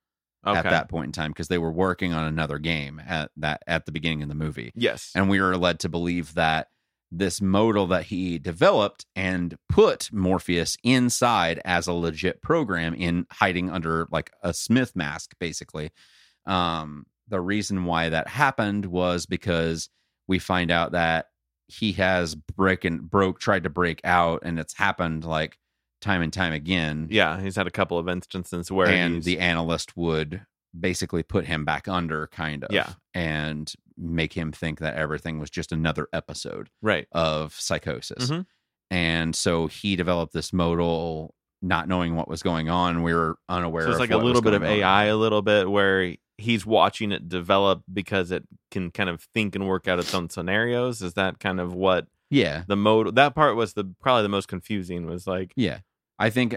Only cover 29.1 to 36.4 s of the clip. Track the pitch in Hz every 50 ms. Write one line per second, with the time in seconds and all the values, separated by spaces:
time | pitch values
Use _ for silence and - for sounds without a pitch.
29.1 | 85 85 78 87 90 78 90 87 85 85 85 82 82 80 - - - 87 85 82
30.1 | 80 78 78 76 85 95 - _ _ _ _ _ - 85 85 92 90 - 92 -
31.1 | - 82 78 - - 95 78 76 82 78 73 76 76 71 - 101 92 87 85 78
32.1 | 78 78 78 - - - 80 78 73 71 - - 98 95 - - 92 _ _ _
33.1 | - 92 85 78 76 78 76 78 76 76 78 - - _ _ _ - - 87 82
34.1 | 82 82 80 80 - 90 80 78 76 - 87 80 73 - 80 76 - 80 76 73
35.1 | 76 78 - 85 78 78 76 - - 90 78 - 82 80 80 80 71 - 69 -
36.1 | - 80 - - 78 -